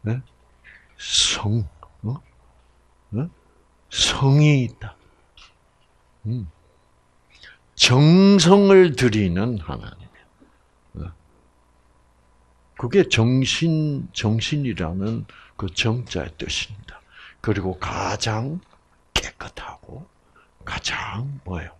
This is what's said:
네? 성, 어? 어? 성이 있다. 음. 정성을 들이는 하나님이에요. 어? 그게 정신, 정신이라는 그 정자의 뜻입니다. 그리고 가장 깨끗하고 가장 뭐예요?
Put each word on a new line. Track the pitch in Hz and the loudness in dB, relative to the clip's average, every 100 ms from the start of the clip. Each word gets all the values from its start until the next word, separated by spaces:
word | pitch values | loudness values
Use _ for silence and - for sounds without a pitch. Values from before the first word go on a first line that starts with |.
네? | 104 123 - _ _ _ - - _ _ | -4 -6 -8 _ _ _ -20 -20 _ _
성, | - - - - 104 117 92 _ - _ | -4 -2 -2 -2 -4 -4 -6 _ -20 _
어? | 104 139 _ _ _ _ _ _ _ _ _ | -10 -10 _ _ _ _ _ _ _ _ _
어? | 101 170 _ _ _ _ _ _ | -8 -8 _ _ _ _ _ _
성이 | - - - 135 143 151 143 | -4 -2 2 4 6 6 4
있다. | 117 - 104 - _ _ _ - - _ _ _ _ _ _ _ 107 | 0 -8 -18 -18 _ _ _ -20 -20 _ _ _ _ _ _ _ -10
음. | 120 87 _ _ _ _ _ _ _ _ _ - _ _ - | -8 -10 _ _ _ _ _ _ _ _ _ -20 _ _ -2
정성을 | - 123 151 180 196 202 165 202 196 196 180 139 | 2 6 6 8 8 6 6 6 8 8 6 4
들이는 | 123 107 95 85 117 110 | 2 2 0 0 -4 -6
하나님이에요. | 80 67 - - - _ _ _ _ _ _ _ _ 80 | -8 -12 -14 -20 -20 _ _ _ _ _ _ _ _ -16
어? | 82 - _ _ _ _ _ _ _ _ _ _ _ _ _ _ _ - | -16 -16 _ _ _ _ _ _ _ _ _ _ _ _ _ _ _ -10
그게 | 120 190 175 | 0 2 4
정신, | - 113 131 131 - 165 160 151 139 - | 4 4 2 0 0 0 0 0 -4 -8
정신이라는 | - 110 113 - 151 135 87 80 90 101 113 104 - - - | -4 -2 -2 -2 -4 -4 -4 -6 -4 -4 -6 -10 -20 -20 -10
그 | 98 | -8
정자의 | - 113 117 117 90 - - | -4 -2 -2 -6 -8 -8 -10
뜻입니다. | - - - 101 - - _ - - _ | -8 -8 -10 -14 -20 -20 _ -20 -20 _
그리고 | - 98 92 90 | -4 -4 -4 -8
가장 | - - - 107 113 110 131 175 _ _ _ _ _ | -8 -6 -6 -4 -4 -4 -6 -10 _ _ _ _ _
깨끗하고 | - - _ - - - - - - 165 _ _ _ _ _ - | -10 -10 _ -18 -16 -18 -18 -18 -20 -20 _ _ _ _ _ -10
가장 | - - - - 104 135 139 | -8 -8 -8 -8 -10 -10 -12
뭐예요? | - 87 82 | -10 -10 -12